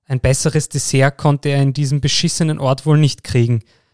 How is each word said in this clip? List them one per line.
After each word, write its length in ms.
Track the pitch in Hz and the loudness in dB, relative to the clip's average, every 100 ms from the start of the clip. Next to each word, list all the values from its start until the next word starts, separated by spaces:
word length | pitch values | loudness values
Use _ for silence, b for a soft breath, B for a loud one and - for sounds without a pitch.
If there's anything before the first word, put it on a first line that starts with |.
| _ | _
Ein 160 | 127 | -2
besseres 480 | 135 135 160 151 - | 0 0 0 -2 -4
Dessert 480 | 143 - 135 135 - | -6 -2 2 2 2
konnte 320 | 151 143 143 | 0 0 0
er 140 | 139 | 0
in 100 | 139 | 0
diesem 280 | 135 143 147 | 0 -2 -2
beschissenen 580 | 143 - 175 - 160 151 | -2 -2 -2 -2 -2 -2
Ort 240 | 135 131 156 | -2 -2 2
wohl 140 | 151 | 2
nicht 260 | 147 - - | 2 0 -2
kriegen. 400 | 127 117 117 - _ _ | 0 2 0 -4 _ _